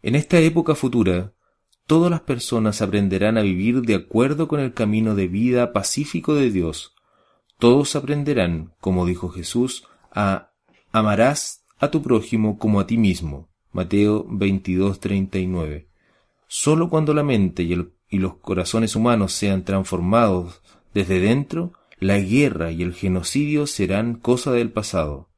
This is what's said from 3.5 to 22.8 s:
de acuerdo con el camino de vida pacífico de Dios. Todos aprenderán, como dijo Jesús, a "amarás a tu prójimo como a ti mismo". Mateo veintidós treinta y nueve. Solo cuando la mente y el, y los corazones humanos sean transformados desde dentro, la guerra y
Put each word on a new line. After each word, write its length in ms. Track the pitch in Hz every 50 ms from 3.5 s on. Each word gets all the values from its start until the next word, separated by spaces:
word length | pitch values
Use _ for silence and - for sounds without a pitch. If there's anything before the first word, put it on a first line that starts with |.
| 92 90 98 113 120 131
de 140 | 120 113 107
acuerdo 520 | 92 - - - 110 123 139 147 147 165 156
con 140 | 151 147
el 120 | 135 127 120
camino 400 | - 113 104 104 110 110 110 107
de 140 | 101 95 90
vida 460 | 90 101 113 123 123 120 120 117 -
pacífico 640 | 101 98 - - - 151 147 - 170 156 - 151
de 160 | 147 139 123
Dios. 440 | 104 95 87 80 73 - - - _ _ _ _ _ _ _ _ _ _ _ _ _ _
Todos 380 | - 120 123 139 143 143 - 151
aprenderán, 760 | 135 135 147 147 143 143 143 123 92 87 85 80 80 - _ _
como 260 | - 98 92 90 90
dijo 240 | 87 90 87 - 90
Jesús, 540 | 85 92 85 - - 120 123 131 - - _ _ _ _ _ _
a 420 | - - 104 98 98 - - _ _ _ _ _ _ _ _ _ -
"amarás 720 | 110 107 107 104 98 117 131 147 147 - - - - _ _ _ _
a 120 | - 143
tu 100 | - 156
prójimo 560 | 143 127 127 110 - - - 110 107 107 101 104
como 220 | - 117 104 101
a 80 | 95 90
ti 100 | 117 113
mismo". 520 | 110 98 90 - 85 78 69 69 78 _ _ _ _ _ _
Mateo 520 | 92 90 87 101 101 104 104 104 107 - -
veintidós 720 | 110 98 101 98 98 95 95 - 90 90 98 101 98 -
treinta 380 | - 95 101 98 95 95 - 95
y 100 | 92 92
nueve. 420 | 92 87 80 76 76 73 - _ _ _ _ _ _ _ _ _ _ _ _ _
Solo 420 | - - - 147 156 156 170 170
cuando 240 | 170 156 156 147 151
la 100 | 151 147
mente 400 | 143 131 107 98 90 - - 87
y 100 | 85 90
el, 180 | 87 87 - _ _ _ _
y 100 | - 95
los 180 | 92 95 - _
corazones 580 | _ - 95 - 87 - - 113 113 107 -
humanos 380 | 110 113 123 120 110 101 92 -
sean 300 | - - 101 98 95 87
transformados 1000 | - 98 95 95 - - 87 85 90 104 117 120 107 95 90 87 85 87 _ _ _ _ _ _ _ -
desde 260 | 101 95 87 95 90
dentro, 540 | 92 104 117 139 143 - - 165 175 175 - _ _ _ - _
la 200 | 95 95 98 101
guerra 520 | 98 92 110 135 147 135 - 80 82 82
y 120 | 82 82